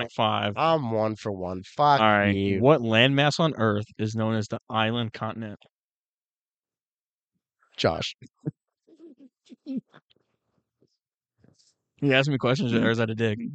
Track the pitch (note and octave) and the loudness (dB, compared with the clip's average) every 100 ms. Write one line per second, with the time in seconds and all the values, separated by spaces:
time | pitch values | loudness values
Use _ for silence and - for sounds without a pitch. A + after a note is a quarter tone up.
0 | A#2+ - A2 G#2+ G#2+ G2+ D#3+ D#3+ A#2+ A2 | -4 -2 0 0 -2 -2 0 0 0 -2
1 | A2 G#2+ A2 F#2+ F2+ F#2 - - D3 C#3 | -2 -4 -8 -6 -8 -8 -8 0 4 4
2 | A2 G#2 G2+ G2 G2 G2 B2+ C3+ A2+ A2+ | 4 4 4 2 0 2 4 4 4 4
3 | C3 C#3 D3 - D#3+ - A2 G#2 A2 - | 4 4 0 0 -2 0 0 0 -4 -6
4 | A2 A2+ A2 A2 G#2 A2+ - A2 A2 A#2+ | -6 -2 -2 -2 -4 -8 -6 -2 -2 -2
5 | A2 - A2 A2 A2 G2+ _ _ _ _ | -6 -6 -10 -10 -14 -16 _ _ _ _
6 | _ _ _ _ _ _ _ _ _ _ | _ _ _ _ _ _ _ _ _ _
7 | _ _ _ _ _ _ _ - G#2 D#2+ | _ _ _ _ _ _ _ -4 -2 -2
8 | - - - _ D3 - _ _ _ D#4+ | -8 -12 -20 _ -14 -14 _ _ _ _
9 | E4 C4+ C4+ _ - - - C4 - - | -20 -20 -20 _ -20 -20 -14 -14 -14 -20
10 | _ _ _ _ _ _ _ _ _ _ | _ _ _ _ _ _ _ _ _ _
11 | _ _ _ _ _ _ _ _ _ - | _ _ _ _ _ _ _ _ _ -4
12 | C#3+ C3 C#3 C3+ A#2+ C3+ A#2+ A#2 A2+ A#2 | 2 2 2 0 0 0 0 0 2 0
13 | A2+ A2 A2+ G#2+ C#3+ | -2 -2 -2 -4 -6